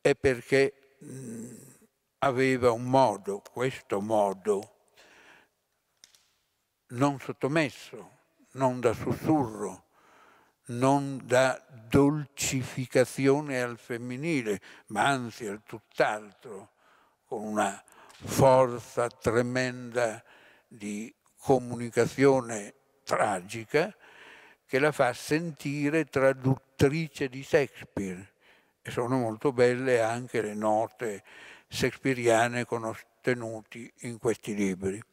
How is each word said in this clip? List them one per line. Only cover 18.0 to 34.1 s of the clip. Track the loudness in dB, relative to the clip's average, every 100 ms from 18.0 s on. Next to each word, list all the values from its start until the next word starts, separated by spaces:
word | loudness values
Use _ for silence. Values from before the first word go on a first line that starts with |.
| -20 -18
forza | -8 4 6 8 4 0 -8 -4 -4
tremenda | -2 0 0 0 -2 -4 -6 -6 -2 -2 -4 _ -20 -20 _ _
di | -14 -10 -8 -10 _ _ _
comunicazione | 2 2 2 -8 -4 0 0 4 4 4 0 -8 -10 -16 _ _
tragica | -4 0 0 -2 -6 -12 -2 0 0 -6 -20 -20 -20 -20 -20 _ _
che | 0
la | 0
fa | 2 0
sentire | 0 -2 -2 -2 -8 -6 -2 0 0 0
traduttrice | 2 2 2 0 0 _ _ 2 2 -6 -6 -8
di | -8
Shakespeare. | 0 2 2 -6 -14 -8 -8 -8 -16 _ _ _ _ _
E | -8
sono | -6 -2 -2
molto | -2 -2 -2
belle | 4 4 4 0 2
anche | 2 -2 -4 -4
le | -4
note | -2 0 2 0 _ -8 -8 _ -20 -20 -20 _
shakespeariane | -2 -2 -2 -4 0 4 4 4 0
contenuti | -4 -4 -6 -10 -16 _ -4 -2 -4 -10 -14 -18 -18 _
in | -12